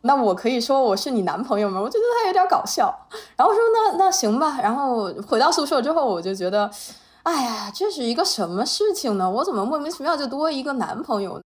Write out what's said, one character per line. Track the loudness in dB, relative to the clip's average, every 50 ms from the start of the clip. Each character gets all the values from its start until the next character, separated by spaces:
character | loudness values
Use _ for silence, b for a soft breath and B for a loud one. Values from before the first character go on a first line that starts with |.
那 | 4 4 4
我 | 4 4 2 0
可 | 2 0 0
以 | 0 0
说 | 0 2 2 4
我 | 4 2 2
是 | 0 -2 -2
你 | -2 0
男 | 0 -2 -2 -4
朋 | -2 -2 0 0
友 | 0 0
吗？” | -2 -2
我 | -4 -2
就 |
觉 | 0 0
得 | 0 2 2 2
他 | 0
有 | 2
点 | 2 2 2 2
搞 | 2 0 0
笑。 | -2 0 0 0 0 0 -6 -16 B B B B B B
然 | 4 4
后 | 4
说 | 6 4 4 4
，“那， | 4 4 4 2 4
那 | 4 2 4
行 | 4 2 0 0 2 2
吧。” | 0 0 0 0
然 | 0 0 0
后 | 0 0 0 0 0 -2 -4 -6 -10 -4
回 | 0 2 4
到 | 4 4
宿 | 4 2 0
舍 | 0 0 0
之 | 2 2
后， | 2 2 2
我 | 2 0 -2
就 | -2 -6 -4
觉 | -4 -4 0
得 | 0 0 0 -2 B B B B B B B B B B B
，“哎 | -2 0 0 -2
呀， | -2 -4 -6 -8 -10 -4
这 | -4 -4 -2
是 | -2 -2
一 | -2 -2 0
个 | 0 0
什 | 0 0 -2 -2 -2
么 | -2 -2 -2
事 | -2 0 0 0 0 0
情 | 0 -2 -2 0
呢？ | 0 0 0
我 | 0 0 -2
怎 | -2 -2
么 | -2 -2
莫 | -2 -2 -2
名 | -4 -6
其 | -8 -4
妙 | -2 -2 -2
就 | -2 -2
多 | -6 -4 -2 -2 -2
一 | -2 -4
个 | -4 -4 -4
男 | -4 -4 -4 -6 -8
朋 | -4 -4 -4 -4
友？” | -4 -6 -8 -12 -16 _